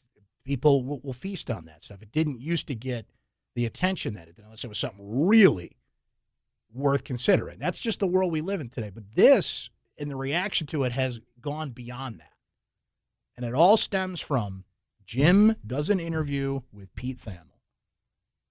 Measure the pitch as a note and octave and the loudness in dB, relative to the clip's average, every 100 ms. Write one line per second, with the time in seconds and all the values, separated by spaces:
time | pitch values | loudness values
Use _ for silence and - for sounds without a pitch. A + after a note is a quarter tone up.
0 | _ _ _ _ - C#3 D3+ C#3 B2+ C#3+ | _ _ _ _ -6 2 4 4 0 -6
1 | C#3+ B2 G3 G3+ - G#2 D#2+ - - F#2+ | -8 -8 -6 -6 -6 -8 -10 -20 -18 -18
2 | G2+ D3+ D3+ B2 C#3 E3+ - A#2 B2+ A#2+ | -6 -2 -2 -2 -4 -4 -4 -6 -6 -8
3 | - _ _ _ _ A#2+ A#2 - F#3 F#3 | -8 _ _ _ _ -4 -4 -2 -2 -2
4 | D3 G2+ E2 E2+ G#2 A2 A#2 G#2 C#3 G2 | -6 -8 -14 -20 -20 -14 -10 -6 -6 -8
5 | G2+ A#2+ F3 A3 F#3 G2 F2 _ _ _ | -4 0 6 8 8 6 -4 _ _ _
6 | _ _ _ _ _ _ _ A2+ C#3 C#3 | _ _ _ _ _ _ _ -2 2 2
7 | - B2+ - F#3 E2+ - - - A#3 - | 0 -2 2 2 2 -6 -6 -4 -4 -2
8 | F#3 F#3 F#3 D#3+ E3+ G3 B2 - G#2 F#2+ | 2 2 2 0 -2 -4 -6 -6 -8 -8
9 | G2+ A#2 A#3+ B3 - - - _ _ - | -4 6 8 8 4 -2 -8 _ _ -10
10 | D3 C3+ C3+ D#3+ G3 - D3+ D3+ B2+ A#2+ | -8 -6 -4 -4 -2 -4 -4 -2 0 0
11 | C3 A#2 _ _ C#3+ D3+ D3+ A#2+ A#2+ B2 | -2 -4 _ _ -8 -6 -8 -10 -12 -8
12 | C3 F#2 - _ _ _ _ _ _ _ | -10 -10 -16 _ _ _ _ _ _ _
13 | _ _ _ - B2 B2 F3 G#3+ - F#3+ | _ _ _ -10 -4 4 6 4 2 -4
14 | F#3 F3+ - C3+ G2+ F#2+ - _ _ _ | -4 -6 -2 -2 -2 -8 -14 _ _ _
15 | - A#2 D3+ G3 G#3+ A3 G#2+ C#3+ D#3 F#3+ | -8 2 4 6 6 2 -4 -4 0 -2
16 | E3 D#3+ D3 C#3+ C#3 C3+ B2+ G#2 F#2+ - | -2 -4 -2 -2 -2 -4 -8 -18 -16 -8
17 | B2+ B2+ A2+ F2+ E2 _ _ _ _ _ | -8 -8 -10 -12 -14 _ _ _ _ _
18 | _ _ _ _ _ | _ _ _ _ _